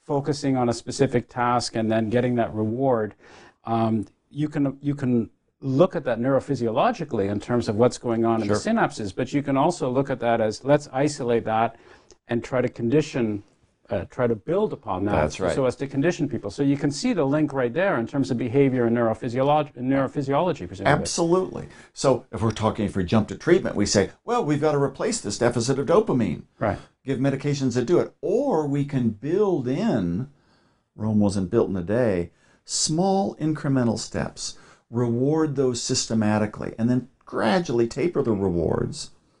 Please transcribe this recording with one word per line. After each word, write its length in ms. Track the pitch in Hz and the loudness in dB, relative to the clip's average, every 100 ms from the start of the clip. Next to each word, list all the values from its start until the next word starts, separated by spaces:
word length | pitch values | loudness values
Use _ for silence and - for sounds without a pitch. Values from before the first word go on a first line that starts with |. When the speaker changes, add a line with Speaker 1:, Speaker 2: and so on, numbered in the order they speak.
Speaker 1:
focusing 540 | - 143 147 143 139 131 | -4 -2 -2 -2 0 2
on 120 | 120 | 2
a 40 | |
specific 560 | 113 - - 131 123 - | 0 -4 0 2 0 -2
task 480 | 123 120 123 - 117 | -2 2 2 0 -2
and 140 | 110 | 0
then 160 | 110 110 | 0 2
getting 240 | 120 123 120 | 0 2 0
that 160 | 107 | 0
reward, 600 | 110 107 120 135 117 104 - - - - _ | 0 -2 0 0 0 -2 -8 -20 -20 -20 _
um, 420 | - 117 113 110 - _ _ | -4 0 2 0 -4 _ _
you 180 | 143 151 | -6 -4
can, 300 | 151 139 135 | -2 -2 -2
you 140 | 143 | -4
can 340 | 143 127 120 104 _ _ _ | -2 0 0 0 _ _ _
look 340 | 139 131 185 170 | -2 2 2 2
at 80 | |
that 140 | 131 113 | -2 -2
neurophysiologically 1080 | 127 135 - 123 117 117 214 226 147 117 98 | 2 0 0 -2 0 2 2 0 -4 -2 0
in 100 | 104 | -2
terms 280 | - 120 113 | 0 -2 0
of 80 | 104 | 2
what's 220 | 123 - | 2 2
going 260 | 123 113 | -4 0
on 160 | 113 113 | 2 2
in 80 | 104 | 0
the 60 | 104 | 0
Speaker 2:
Sure. 140 | 214 | 0
Speaker 1:
synapses, 420 | 226 160 - 101 | 0 0 -2 -8
but 180 | - 127 | -4 -4
you 80 | 143 | -2
can 140 | 143 135 | 0 2
also 340 | 156 - 139 | 2 0 -2
look 180 | 127 139 | 0 -2
at 120 | 120 | -2
that 200 | 117 113 | 0 2
as, 240 | 110 104 | 2 -2
"Let's 240 | 131 147 - | 2 2 0
isolate 520 | 131 147 143 123 117 | -2 -2 -2 0 0
that 320 | 110 110 113 - - - _ - - | 0 0 0 -4 -20 -20 _ -18 -6
and 140 | 120 | -4
try 180 | - 131 | -2 -2
to 60 | 123 | -2
condition, 720 | - 117 151 147 139 113 101 - _ _ _ - | -2 0 2 2 -2 -2 -4 -8 _ _ _ -6
uh, 140 | 101 - | -6 -4
try 200 | - 123 | -2 -2
to 80 | 110 | -2
build 360 | - 185 208 | -2 0 0
upon 320 | 127 107 92 101 | -4 -6 -4 0
that 60 | |
Speaker 2:
That's 280 | 95 76 - | 2 0 0
right. 120 | 90 | -2
Speaker 1:
so 120 | 143 127 | 0 0
as 80 | - | -2
to 100 | 139 | -4
condition 400 | 131 160 175 147 | 0 0 0 -2
people." 220 | 110 104 | -4 -6
So 120 | 120 | -2
you 140 | 143 143 | 0 2
can 140 | 143 | 0
see 200 | 143 247 | -2 -2
the 120 | 190 | 0
link 280 | 135 151 147 | 2 2 0
right 220 | 135 123 | 0 -2
there 240 | 131 196 139 | 0 0 0
in 80 | 113 | -2
terms 240 | 143 131 | -2 -2
of 80 | 120 | -2
behavior 460 | 123 139 139 127 | 0 4 4 4
and 120 | 117 120 | 2 2
neurophysiolog-, 800 | 117 110 127 123 135 151 147 - | 2 0 -4 0 2 2 0 -6
neurophysiology, 920 | 127 135 127 151 139 147 180 143 90 | -2 0 0 -2 -2 0 0 -2 -8
presumably. 240 | 95 135 | -2 2
Speaker 2:
Absolutely. 760 | 143 - - 170 185 185 - - - - | 2 2 0 2 2 0 -6 -12 -16 -20
So 320 | - 143 120 - | 0 2 2 0
if 80 | 104 | -2
we're 120 | 110 | -2
talking, 320 | - 107 101 98 | 0 0 0 -2
if 80 | |
we 80 | 98 | -2
jump 220 | 87 113 - | 2 2 2
to 60 | |
treatment, 400 | 95 151 175 - | -2 2 2 2
we 100 | - | -2
say, 260 | 104 107 92 - | 2 2 2 -2
"Well, 200 | - 240 | -4 -2
we've 160 | 151 147 | 0 0
gotta 180 | 156 143 | 2 2
replace 420 | 135 - 233 - | 0 -2 -4 -4
this 180 | - - | -6 0
deficit 400 | 120 120 117 135 | 0 2 0 0
of 80 | 143 | 4
dopamine." 560 | 185 220 135 98 - - - | 4 4 2 0 -4 -10 -4
Speaker 1:
Right. 180 | 110 - - _ | -2 -2 -8 _
Speaker 2:
Give 140 | 127 120 | -6 -2
medications 560 | 139 135 147 139 131 | 0 -2 -2 -2 0
that 120 | 120 120 | 0 2
do 120 | 165 | 2
it. 160 | - - | 0 -4
Or 440 | - 226 285 160 | -2 0 0 0
we 200 | 147 143 | 0 -2
can 240 | 143 139 117 | -2 0 0
build 560 | 104 139 190 202 160 120 | -2 -2 0 2 0 -2
in, 600 | 151 220 127 85 90 139 _ _ _ _ _ _ | -2 0 0 0 -2 -6 _ _ _ _ _ _
Rome 240 | - 107 107 | -6 0 2
wasn't 320 | 101 98 92 | 2 2 0
built 180 | 117 - | 2 2
in 80 | 95 | 0
a 60 | |
day, 480 | 85 113 117 90 85 _ _ _ | -2 0 2 0 -2 _ _ _
small 680 | - - - 156 190 190 202 - | -8 -4 -2 0 0 0 -2 -4
incremental 580 | 156 151 147 135 117 101 | -4 -2 0 0 2 -2
steps, 580 | - 90 - - - - - - - | -4 -6 -6 -6 -12 -12 -20 -20 -8
reward 640 | 117 120 117 139 160 156 139 | -2 0 0 2 2 0 2
those 260 | 131 120 | 0 0
systematically, 920 | - 131 - 110 104 107 104 - - - | -2 -4 0 0 2 2 0 -4 -10 -2
and 100 | 117 | 0
then 200 | 127 - _ - | 0 -2 _ -10
gradually 600 | - - 185 180 120 117 | -2 2 2 2 0 0
taper 360 | 139 175 147 | 0 -2 0
the 100 | 120 | 0
rewards 800 | 98 98 85 80 - - - - - _ _ | 0 0 2 0 0 -2 -6 -14 -16 _ _